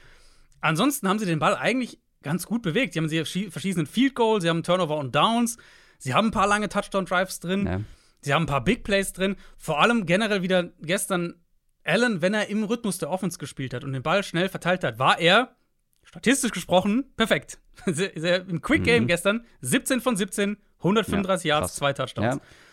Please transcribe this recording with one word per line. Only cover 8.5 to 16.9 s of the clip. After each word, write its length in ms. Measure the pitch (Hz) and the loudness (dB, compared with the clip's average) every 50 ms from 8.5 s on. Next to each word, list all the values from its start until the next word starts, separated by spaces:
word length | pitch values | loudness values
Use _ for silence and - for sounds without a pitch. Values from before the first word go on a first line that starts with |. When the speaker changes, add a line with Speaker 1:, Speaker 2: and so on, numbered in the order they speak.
| 143 135 | 0 0
Speaker 1:
Big 220 | 110 185 247 - - | 2 0 0 0 0
Plays 280 | - 196 196 190 - | -2 0 0 0 -2
drin. 220 | - - 190 202 190 - - - - - | -4 -2 -2 -2 -2 -4 -10 -20 -20 -12
Vor 220 | - - 151 147 | -6 -2 2 4
allem 240 | 180 226 240 233 180 | 4 4 4 2 2
generell 360 | 147 175 202 233 202 214 190 | 2 2 2 2 0 0 0
wieder 280 | 180 185 185 180 170 - - - | 0 2 0 0 0 -2 -8 -12
gestern 540 | - 147 185 208 - - 190 175 170 175 - _ _ _ _ _ _ _ _ _ | -6 -4 -4 -4 -2 -2 -2 -2 -2 -4 -8 _ _ _ _ _ _ _ _ _
Allen, 400 | - 151 165 220 247 240 214 151 | -4 0 2 2 2 2 0 0
wenn 120 | 170 190 220 | 0 0 0
er 120 | 214 196 | 0 -2
im 160 | - 202 220 | -2 -2 -2
Rhythmus 360 | 214 185 240 233 226 202 - - | -2 -2 -2 -2 -2 -4 -4 -4
der 120 | 160 143 | -4 -4
Offense 260 | 180 185 196 175 - | -4 -2 -4 -4 -4
gespielt 380 | - 147 131 - - 135 120 127 | -6 -12 -12 -10 -8 -8 -8 -8
hat 80 | 123 | -8
und 100 | 131 139 | -8 -6
den 120 | 135 131 - | -6 -4 -2
Ball 180 | 151 175 202 | 0 0 0
schnell 260 | 190 - - 165 185 185 | 0 -2 -2 -2 -2 -2
verteilt 360 | - 160 - 170 185 180 - | -4 -4 -2 0 0 0 -2
hat, 160 | 135 110 113 | -4 -2 2
war 180 | 135 170 208 - | 2 2 2 4
er, 380 | 165 170 190 233 254 - _ _ _ _ _ _ _ _ _ _ _ | 4 6 6 6 4 2 _ _ _ _ _ _ _ _ _ _ _
statistisch 480 | - - - - 220 269 - - 220 | -20 -10 -2 2 2 2 2 2 -2
gesprochen, 600 | - 185 - - 175 185 185 202 | -4 -4 -2 2 2 4 4 4